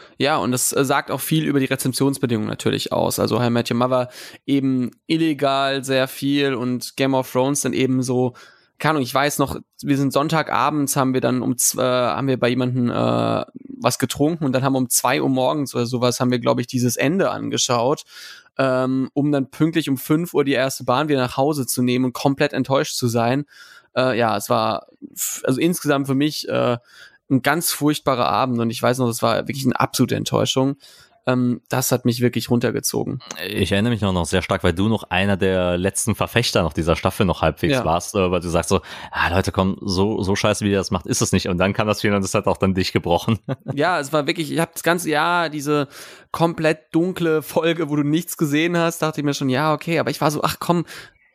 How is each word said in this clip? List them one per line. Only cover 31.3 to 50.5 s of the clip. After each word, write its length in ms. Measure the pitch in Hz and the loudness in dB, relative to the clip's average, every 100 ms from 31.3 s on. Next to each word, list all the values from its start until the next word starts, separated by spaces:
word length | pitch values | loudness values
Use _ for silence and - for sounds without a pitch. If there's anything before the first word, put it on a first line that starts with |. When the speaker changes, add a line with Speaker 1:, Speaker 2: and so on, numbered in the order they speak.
| 127 123 120 - | 0 2 -2 -2
Speaker 1:
das 240 | 127 - | -2 0
hat 100 | 123 | 2
mich 160 | 123 120 | 2 2
wirklich 300 | 120 117 - | 0 0 0
runtergezogen. 720 | 120 120 110 - - - 127 - - 90 | 0 2 -2 -2 -2 -4 -6 -10 -8 -6
Speaker 2:
Ich 240 | - 92 | -2 0
erinnere 200 | 98 113 | 2 2
mich 100 | 113 | 0
noch, 100 | 98 | 0
noch 140 | 92 82 | 0 0
sehr 160 | 92 | 0
stark, 200 | - 98 92 | 0 0 2
weil 80 | |
du 160 | 85 107 | 2 0
noch 140 | 107 | 0
einer 340 | - 92 98 95 | -2 0 2 2
der 400 | 95 92 90 87 | 2 2 2 2
letzten 380 | 95 - - 98 | 0 -2 -2 -2
Verfechter 480 | 92 117 123 110 | 0 0 2 0
noch 100 | 82 | 0
dieser 240 | - 82 82 | 0 0 2
Staffel 280 | 92 - 98 | 0 0 0
noch 160 | 80 | 2
halbwegs 340 | 80 - 85 135 | 0 0 0 0
Speaker 1:
Ja. 100 | 87 | 0
Speaker 2:
warst, 280 | 85 - | -2 0
äh, 160 | 104 92 | 0 2
weil 120 | 90 | 0
du 80 | 85 | 0
sagst 200 | 85 - | -2 0
so, 120 | 95 - - - | 0 -2 -14 -12
"Ah, 200 | - 85 | -4 0
Leute, 200 | 90 - | 0 0
komm, 240 | - 95 - | 0 0 -2
so, 400 | 101 90 101 110 | -4 0 0 0
so 140 | 92 101 | -2 0
scheiße, 300 | 107 104 104 | 2 2 2
wie 60 | |
ihr 60 | 98 | 0
das 140 | 90 | 0
macht, 140 | 92 - | -4 -2
ist 160 | 120 | -2
es 100 | - | 0
nicht." 160 | 95 - | 0 0
Und 120 | 87 | 0
dann 120 | 95 | 2
kam 160 | 98 107 | 2 0
das 140 | 104 | 0
Finale 160 | 107 101 | 2 0
und 60 | |
das 100 | 95 | 0
hat 120 | 107 98 | 0 0
auch 120 | 90 | 2
dann 160 | 95 | 2
dich 180 | 95 92 | 2 0
gebrochen. 480 | - 85 85 - 110 - | -2 2 0 2 -2 -2
<laughs> 260 | 131 - | -8 -6
Speaker 1:
Ja, 280 | 139 165 175 | -2 0 0
es 100 | 139 | 0
war 160 | 151 143 | -2 0
wirklich, 240 | 170 143 | -2 -4
ich 80 | 139 | -2
hab 140 | 165 | -2
das 100 | - | -2
ganze, 260 | 165 175 165 | 0 0 0
ja, 380 | 147 165 175 160 | 0 2 0 -2
diese 400 | 151 143 147 139 - - - - | -4 0 0 0 -8 -20 -20 -12
komplett 600 | - 170 165 156 160 _ | 0 0 2 0 0 _
dunkle 480 | 160 180 175 165 156 | 0 0 0 0 0
Folge, 480 | 139 - 165 165 151 | 0 0 0 0 0
wo 60 | 147 | 0
du 80 | |
nichts 320 | 147 156 170 - | 2 0 -2 -4
gesehen 420 | 156 147 165 175 | 0 2 2 2
hast, 240 | 170 165 | 0 0
dachte 200 | 156 151 | -4 -2
ich 40 | 143 | -2
mir 80 | |
schon, 160 | 139 139 | -2 0
"Ja, 240 | 127 156 | 0 0
okay." 260 | 147 - 160 | -2 -2 -2
Aber 120 | - | -2
ich 80 | 147 | 0
war 100 | 156 | 0
so, 120 | 151 | 0
"Ach 140 | - | -2